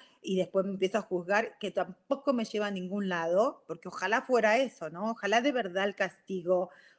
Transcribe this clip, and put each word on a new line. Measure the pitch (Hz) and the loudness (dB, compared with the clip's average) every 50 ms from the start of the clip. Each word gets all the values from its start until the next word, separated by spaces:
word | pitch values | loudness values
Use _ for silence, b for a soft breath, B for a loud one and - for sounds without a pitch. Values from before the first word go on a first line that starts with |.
| B B B B | B B B B
y | - - 190 | -4 -2 0
después | 185 175 180 - 190 185 | 0 0 0 0 0 0
me | 202 | 0
empiezo | 190 196 185 185 - | -2 -2 0 0 0
a | 208 | -2
juzgar, | 185 - 190 175 170 180 202 214 226 220 - | -2 -2 -4 -4 0 2 0 0 0 -2 -6
que | - 208 185 | -8 -8 -4
tampoco | - 196 180 180 - _ _ - 277 269 - 285 254 | -4 -4 -4 -4 -8 _ _ -4 -4 -2 0 0 0
me | 233 220 | 0 0
lleva | - - 208 208 | -2 -2 -2 -2
a | 202 | -2
ningún | 202 185 180 180 196 208 202 | -4 -6 -6 -4 -4 -4 -2
lado, | 185 180 170 165 165 175 196 240 277 - - _ | -2 -2 -2 0 2 4 4 4 2 0 -6 _
porque | - 160 - - | -14 -14 -12 -12
ojalá | 180 - - 185 190 220 254 | -12 -8 -4 -2 0 0 0
fuera | 262 - 254 233 208 208 220 | 2 2 2 4 6 6 4
eso, | 254 269 233 - - 165 156 | 4 2 0 -4 -8 -10 -10
¿no? | 165 175 208 226 | -8 -6 -4 -4
Ojalá | 233 - 202 196 214 240 | -4 -4 0 2 2 4
de | 247 285 | 4 2
verdad | 247 247 202 180 175 190 196 | 0 0 -2 -2 -2 0 -2
el | 208 190 | 0 0
castigo | - 190 180 - - - - 196 185 160 175 185 180 185 - b b b b b | -2 -4 -4 -4 -10 -10 -6 -6 -2 2 2 2 2 2 -2 b b b b b